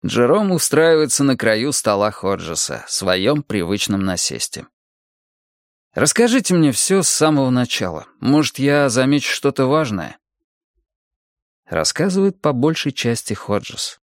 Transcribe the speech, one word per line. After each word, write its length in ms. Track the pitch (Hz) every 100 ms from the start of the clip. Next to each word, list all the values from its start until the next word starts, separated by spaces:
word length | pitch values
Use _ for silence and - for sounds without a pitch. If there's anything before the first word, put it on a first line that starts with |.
| -
Джером 460 | 117 123 185 202
устраивается 720 | 175 - - 165 160 151 - 139
на 100 | 131
краю 380 | 117 110 135
стола 360 | 127 - 101 104
Ходжеса, 720 | 104 95 95 82 80 - 67 -
в 40 |
своём 520 | - 95 92 98 147
привычном 560 | - 104 85 101 - 98
насесте. 680 | 95 90 - 62 - - - _ _ _ _ _ _ _ _ _ _ _ _
«Расскажите 600 | - 151 - 240 254 -
мне 180 | 180 151
всё 300 | 120 - 196
с 80 | 170
самого 400 | - 156 147 135
начала. 560 | 127 123 - 95 80 - _
Может, 400 | 120 147 135 -
я 300 | 139 147 139
замечу 440 | 117 131 143 -
что-то 320 | 143 139 135 131
важное?» 540 | 151 147 101 78 - _ _ _ _ _ _ _ _ _ _ _ _ _ _ _
Рассказывает 760 | 80 80 - 185 185 196 -
по 140 | 151
большей 380 | 127 147 160 151
части 420 | - 120 117 -
Ходжес. 640 | 107 - 101 - - - - _